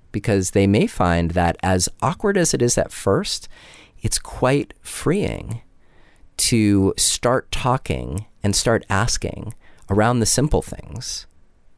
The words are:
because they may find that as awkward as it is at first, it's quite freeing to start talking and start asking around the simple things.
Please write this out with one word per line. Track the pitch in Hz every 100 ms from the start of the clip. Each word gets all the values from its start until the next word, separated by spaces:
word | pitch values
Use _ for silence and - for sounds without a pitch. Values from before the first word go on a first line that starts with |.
| -
because | 104 - 98 92
they | 101 98
may | 104 214
find | - 90 85 85
that | 87 85 -
as | 90 92 - -
awkward | 123 - 202 202
as | 165
it | -
is | 120 -
at | -
first, | - 101 113 208 - - - - - - -
it's | - -
quite | - - 127 143 - -
freeing | - - - 196 175 50 - 117 - _ _ _ - _ - -
to | - 117 107 101 95 -
start | - - 120 127 -
talking | - 127 131 - 65 60 80 - -
and | 98
start | - 127 113 -
asking | 98 117 - - - - - - - -
around | 98 110 123
the | 107
simple | - 147 -
things. | - - - 113 - - - - - _ -